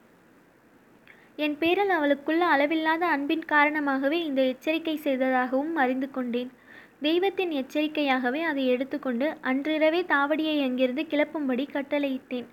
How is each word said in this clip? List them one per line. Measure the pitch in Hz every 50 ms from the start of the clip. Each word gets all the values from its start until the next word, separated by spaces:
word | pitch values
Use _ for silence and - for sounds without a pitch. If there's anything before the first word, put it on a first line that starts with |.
| _ _ _ _ _ _ _ _ _ _ _ _ _ _ _ - _ _ - - - - - - - - -
என் | - 302 302 294 294
பேரில் | 339 330 359 381 403 392
அவளுக்குள்ள | 370 320 294 285 285 285 - 311 311 339
அளவில்லாத | 359 339 294 269 294 294 330 320 311 320 320 330 359
அன்பின் | 339 302 277 285 285 330 320 -
காரணமாகவே | - 311 294 294 302 302 311 285 285 269 269 277 277 311 349 339
இந்த | 302 269 269
எச்சரிக்கை | 262 254 247 - - 311 311 320 320 330 311
செய்ததாகவும் | 294 - 294 269 254 262 262 262 254 254 240 254 262 285 330 330
அறிந்து | 311 262 247 262 262 269 269
கொண்டேன். | - 262 254 240 233 247 254 254 - - - - - - - - _ -
தெய்வத்தின் | 269 302 330 349 370 392 370 - 381 349
எச்சரிக்கையாகவே | 311 269 262 - - 302 302 302 302 302 294 277 254 262 247 247 254 311
அதை | 339 330 294 277 262
எடுத்துக்கொண்டு | 254 247 247 262 262 311 285 - 262 240 226 277 320 311 -
அன்றிரவே | - 254 262 277 285 311 311 302 311 320 320 359 349
தாவடியை | 359 311 285 285 285 311 302 311 311 302 294
அங்கிருந்து | 277 254 254 254 262 254 247 294
கிளப்பும்படி | 320 320 302 285 294 294 - 320 285 262 247 233 285 -
கட்டளையிட்டேன். | - 285 269 277 302 285 285 277 262 254 - - 254 247 233 -